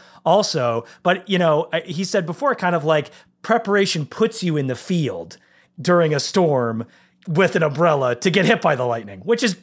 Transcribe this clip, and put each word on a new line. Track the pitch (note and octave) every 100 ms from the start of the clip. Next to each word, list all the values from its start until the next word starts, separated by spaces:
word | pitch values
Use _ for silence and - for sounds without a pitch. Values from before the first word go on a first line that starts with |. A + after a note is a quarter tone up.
| - -
also. | D#3+ F#3+ G3+ D#3 B2 A#2 - -
But, | F3 F#3 F#3
you | F#3
know, | E3+ D3+ -
I, | E3
he | F#3 E3
said | F#3+ G#3 F3
before, | E3+ C#4+
kind | - F3+ E3+
of |
like, | D3+ D#3 D3 - _ _
preparation | - A3+ G#3+ G3+ G3 E3 C#3
puts | - A3 -
you | F3+ D3+
in | C3
the | B2
field | - F3 C#3 - E2 - _ _ _ -
during | E3 F3 D#3+
a | D3
storm | - G3 E3+ C3+ A#2 A2 A#2 _ _ _ -
with | D#3+ F#3 F3+
an |
umbrella | D#3 C#3 E3+ D3 B2+
to | A#2+ F#3+
get | G3
hit | F3+ A#3
by | E3+ C3+
the |
lightning, | B2 A#2 G2+ F#2+
which | C3+ A#3
is | A#3 F3+